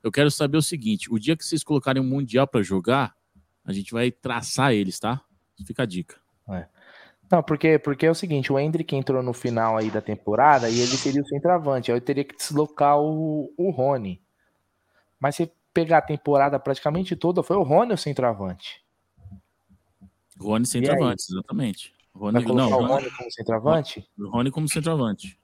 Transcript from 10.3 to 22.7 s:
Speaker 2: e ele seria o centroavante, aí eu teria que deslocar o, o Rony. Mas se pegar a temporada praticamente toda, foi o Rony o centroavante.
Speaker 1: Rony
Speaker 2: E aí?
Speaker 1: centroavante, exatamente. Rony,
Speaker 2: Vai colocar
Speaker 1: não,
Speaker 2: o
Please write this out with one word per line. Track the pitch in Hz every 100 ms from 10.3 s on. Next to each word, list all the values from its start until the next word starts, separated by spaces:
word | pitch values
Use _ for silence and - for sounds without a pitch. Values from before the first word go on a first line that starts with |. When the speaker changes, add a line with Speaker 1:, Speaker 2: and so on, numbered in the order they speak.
| 107 147 139 117
Speaker 2:
e | 120
ele | 123 131
seria | 143 139
o | 135
centroavante, | 143 170 180 147 131 120
aí | 120
eu |
teria | 123 139 139
que | -
deslocar | - 147 151 - 143 147
o, | 151 156 160 151 139 -
o | 185
Rony. | 143 135 135 98 90 _ _ _ _ _ _ _ _ _ _
Mas | 139 -
se | 165 _ _
pegar | - 160 160
a |
temporada | - 147 - 143 139 139
praticamente | - 135 147 160 185 170
toda, | 165 175
foi | - 196
o |
Rony | 143 160 240
o | 190
centroavante. | 147 131 123 104 95 90 - - _ _ _ _ - 190 _ _ _ _ _ _ 98 _ _ _
Speaker 1:
Rony | 101 110
Speaker 2:
E |
aí? | 127
Speaker 1:
centroavante, | 123 135 139 127 - -
exatamente. | 95 - - 117 92 - _ _
Rony, | 95 104
Speaker 2:
Vai | 120
colocar | 117 127
Speaker 1:
não, |
Speaker 2:
o | 123